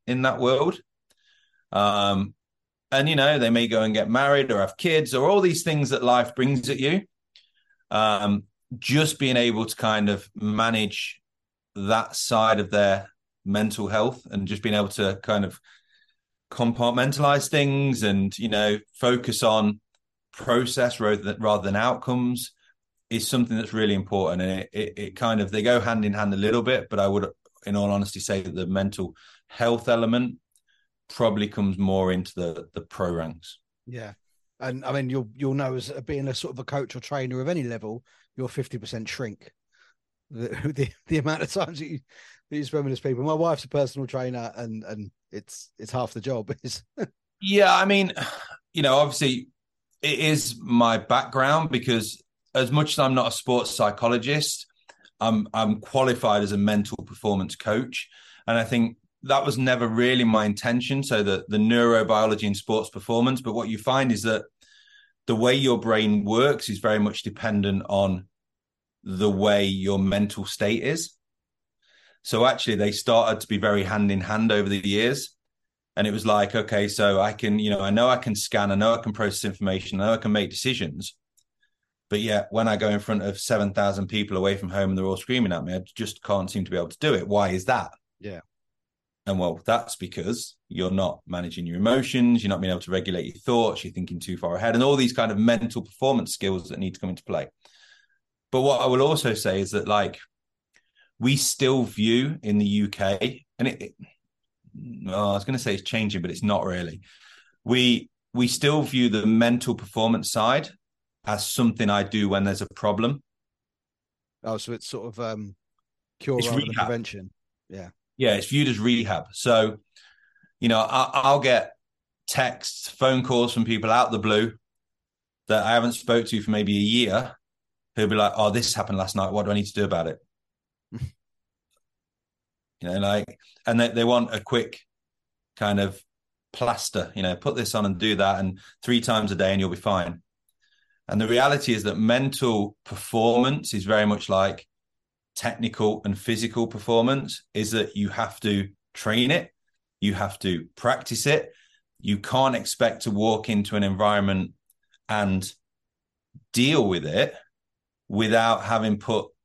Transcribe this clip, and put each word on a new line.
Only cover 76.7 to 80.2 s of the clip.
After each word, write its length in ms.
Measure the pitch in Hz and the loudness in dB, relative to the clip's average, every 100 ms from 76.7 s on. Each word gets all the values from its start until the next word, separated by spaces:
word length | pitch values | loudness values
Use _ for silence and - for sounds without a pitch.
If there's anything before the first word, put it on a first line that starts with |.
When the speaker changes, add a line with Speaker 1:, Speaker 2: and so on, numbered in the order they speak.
| 104 101 | -2 -2
Speaker 1:
so 340 | - 101 98 | 2 2 4
I 120 | 104 | 2
can, 260 | 104 110 104 | 0 -2 0
you 100 | 107 | 0
know, 120 | 101 | 0
I 100 | 98 | 2
know 180 | 104 123 | 4 4
I 80 | 123 | 2
can 180 | 120 101 | 0 -6
scan, 360 | - 107 101 | -2 0 0
I 40 | 98 | 2
know 200 | 110 113 | 2 2
I 60 | |
can 120 | - | -2
process 320 | 101 104 95 107 | -4 -2 -2 -6
information, 560 | 92 98 95 - 98 | -4 -2 -4 -4 -2
I 60 | 104 | 0
know 60 | |
I 40 | |
can 140 | 113 | 0